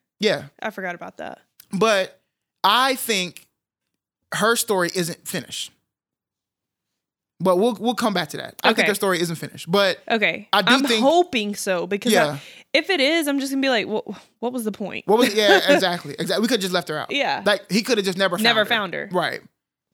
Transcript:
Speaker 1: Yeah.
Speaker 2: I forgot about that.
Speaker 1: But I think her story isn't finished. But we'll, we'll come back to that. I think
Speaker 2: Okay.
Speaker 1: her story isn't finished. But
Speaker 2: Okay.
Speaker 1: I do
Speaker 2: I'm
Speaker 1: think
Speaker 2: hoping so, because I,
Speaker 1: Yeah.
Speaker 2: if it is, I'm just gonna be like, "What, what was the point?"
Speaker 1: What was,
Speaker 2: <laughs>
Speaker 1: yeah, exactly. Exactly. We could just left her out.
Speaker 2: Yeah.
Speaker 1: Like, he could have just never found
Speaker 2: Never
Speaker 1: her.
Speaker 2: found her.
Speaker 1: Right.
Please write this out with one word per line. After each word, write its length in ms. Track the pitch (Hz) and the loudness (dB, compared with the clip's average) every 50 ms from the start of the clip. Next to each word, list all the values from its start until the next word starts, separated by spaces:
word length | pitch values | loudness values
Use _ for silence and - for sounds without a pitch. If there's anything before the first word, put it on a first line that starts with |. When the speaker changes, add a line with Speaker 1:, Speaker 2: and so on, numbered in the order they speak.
| _ _ _ - | _ _ _ -2
Speaker 1:
Yeah. 240 | 202 214 170 139 139 143 _ - - | 0 0 0 0 -4 -10 _ -10 -10
Speaker 2:
I 80 | 226 | -10
forgot 240 | - - 190 180 175 | -8 -8 -10 -10 -10
about 240 | 175 170 180 - - | -10 -12 -16 -14 -14
that. 220 | 78 - - - _ _ _ _ - - - | -14 -14 -14 -16 _ _ _ _ -18 -8 -2
Speaker 1:
But 460 | 190 208 226 214 196 190 - - _ _ _ _ _ _ _ _ _ - | 0 2 2 4 2 0 -2 -6 _ _ _ _ _ _ _ _ _ 2
I 320 | 190 208 240 262 269 262 | 2 4 4 2 2 0
think 520 | 254 - - 220 190 180 175 - - - _ _ _ _ _ _ _ _ _ _ _ _ _ _ _ _ - - | -2 -2 -2 -2 -2 -2 -4 -8 -14 -20 _ _ _ _ _ _ _ _ _ _ _ _ _ _ _ _ -10 -4
her 240 | 156 196 220 233 | 0 2 2 2
story 340 | 233 - - 214 185 175 170 165 | 2 0 0 0 0 0 0 0
isn't 320 | 180 175 160 170 - - - | -2 -4 -4 -4 -10 -12 -8
finished. 420 | - 175 123 - - - - - _ _ _ _ _ _ _ _ _ _ _ _ _ _ _ _ _ _ _ _ _ _ _ _ _ _ _ _ _ _ _ _ _ - | -8 -8 -8 -8 -10 -12 -12 -12 _ _ _ _ _ _ _ _ _ _ _ _ _ _ _ _ _ _ _ _ _ _ _ _ _ _ _ _ _ _ _ _ _ -2
But 160 | 170 190 180 | 2 2 4
we'll, 180 | 180 202 240 214 | 4 4 2 0
we'll 200 | 185 190 233 247 | -2 -2 -4 -2
come 200 | - 240 226 202 | 0 0 0 0
back 140 | 175 170 - | 0 -4 -4
to 60 | - - | -6 -10
that. 160 | - - - - - | -12 -12 -10 -4 0
I 60 | 262 | 0
think 100 | 233 220 | 2 2
Speaker 2:
Okay. 80 | 196 165 | 2 2
Speaker 1:
her 60 | 202 | 0
story 260 | 202 - 196 185 165 | 0 0 0 0 0
isn't 160 | 175 170 170 | -2 -4 -4
finished. 340 | - - 135 - - - 160 | -6 -8 -12 -12 -14 -8 -2
But 280 | 170 202 202 190 175 - - - | 2 2 2 2 0 -2 -4 -4
Speaker 2:
Okay. 400 | - 190 202 175 165 - 208 - - | -2 0 0 0 -2 -2 -6 -2 0
Speaker 1:
I 100 | 202 196 | 0 4
do 100 | - 240 | 4 4
Speaker 2:
I'm 120 | 269 277 | 4 4
Speaker 1:
think 180 | 269 233 220 233 | 2 2 2 4
Speaker 2:
hoping 520 | 277 320 349 349 349 - 247 208 208 208 | 4 6 4 4 2 0 -4 -2 -2 -6
so, 320 | - - 202 185 175 170 | -6 -4 -2 -2 -2 -2
because 260 | 180 202 202 - 254 - | -4 -4 -4 0 2 2
I, 100 | - 156 | 2 2
Speaker 1:
Yeah. 140 | 147 143 143 - - - - - _ - | 2 -2 -6 -12 -16 -20 -20 -12 _ -2
Speaker 2:
if 160 | 302 320 - | -2 0 0
it 100 | 381 330 | 0 2
is, 260 | 262 277 320 339 320 | 2 2 2 2 0
I'm 140 | 285 285 277 | 0 0 -2
just 120 | 262 269 269 | -2 -2 -2
gonna 80 | 269 | -2
be 80 | 269 269 | 0 2
like, 180 | 254 220 - | 0 0 0
"What, 180 | - 208 214 - - 202 - - _ _ - | -2 -4 -6 -6 -8 -12 -16 -16 _ _ -8
what 140 | - 240 247 | -8 -6 -6
was 120 | 254 226 | -4 -6
the 80 | 214 196 | -6 -6
point?" 340 | - 208 180 - - - | -6 -8 -10 -10 -8 0
Speaker 1:
What 120 | - 202 226 | 2 4 4
was, 160 | 247 233 202 | 4 4 2
Speaker 2:
<laughs> 0 | |
Speaker 1:
yeah, 380 | 214 214 202 196 190 - 180 190 | 2 4 6 6 6 6 4 4
exactly. 420 | 180 185 180 175 170 - 143 143 - | 4 4 0 -2 -2 -6 -10 -8 -6
Exactly. 220 | 170 170 190 165 220 | -4 -4 -2 0 0
We 60 | 233 | 0
could 120 | 269 214 | 0 0
just 120 | 185 190 180 | -2 -2 -2
left 160 | 180 165 - | -4 -4 -4
her 80 | 151 | -6
out. 140 | 151 131 - | -6 -6 -6
Speaker 2:
Yeah. 320 | - 285 269 196 139 113 101 | -4 -4 -2 -2 -4 -2 2
Speaker 1:
Like, 260 | 196 208 196 - - | 2 2 2 0 -2
he 120 | 170 214 220 | -2 -2 0
could 160 | - 247 214 | 0 0 0
have 60 | 190 | 0
just 120 | 196 180 | -2 0
never 200 | 185 196 190 170 | 0 0 0 0
found 80 | 190 214 | 0 2
Speaker 2:
Never 160 | 233 233 220 | 2 2 2
Speaker 1:
her. 60 | 208 | 2
Speaker 2:
found 280 | 214 240 226 208 180 160 | 0 0 -2 -2 -4 -6
her. 140 | 147 147 202 175 | -8 -8 -4 -2
Speaker 1:
Right. 280 | 180 160 131 - - - _ _ _ _ _ _ _ _ _ | -2 -2 -2 -6 -8 -12 _ _ _ _ _ _ _ _ _